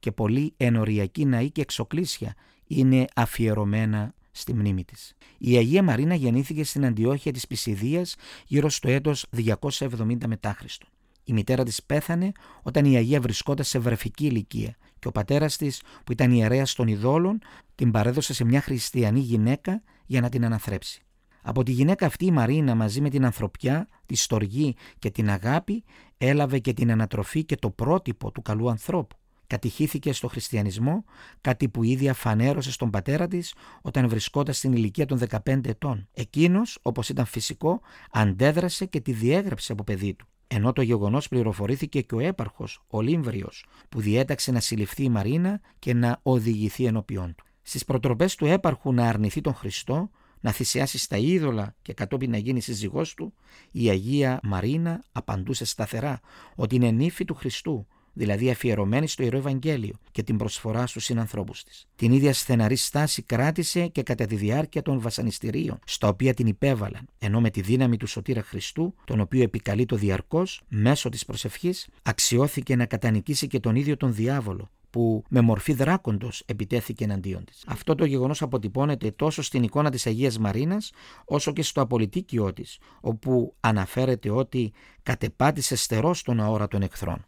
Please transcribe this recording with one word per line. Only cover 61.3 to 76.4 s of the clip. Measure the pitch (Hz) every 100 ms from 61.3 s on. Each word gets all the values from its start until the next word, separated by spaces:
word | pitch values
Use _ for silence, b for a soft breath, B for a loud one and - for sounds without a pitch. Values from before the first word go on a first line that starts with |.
| - 101 -
της. | - - _ _
Την | 117
ίδια | 131 143
στεναρή | 131 - 120 107 131
στάση | - 147 151 -
κράτησε | - 117 139 160 160 175 170
και | 156
κατά | 131 117 110
τη | 107
διάρκεια | 104 127 156 -
των | 143 135
βασανιστήριων, | 113 - 117 - 113 - - - -
στα | - 107
οποία | 95 131
την | 120 117
υπέβαλαν, | 101 139 127 98 - 131 _
ενώ | 107 110
με | 117
τη | 107
δύναμη | 95 127 127 113
του | 110
σωτήρα | - - 123
Χριστού, | 104 98 - - 170 - -
τον | 110
οποίο | 101 131
επικαλεί | 120 117 - 104 123
το | 113
διαρκώς | 104 92 - 160 185 - -
μέσω | 107 107 139 123
της | 113 -
προσευχής, | 110 113 - 175 180 - _
αξιώθηκε | - 107 - 117 143 - 127 127
να | 120
κατανικήσει | 110 120 107 - 143 143
και | 131
τον | 117 117
ίδιο | 143 143
τον | 135
διάβολο, | 107 113 139 110 92 98 _ _
που | 120 117 110 -
με | 127
μορφή | 117 107 -
δράκοντος | 135 135 185 - 101 123 -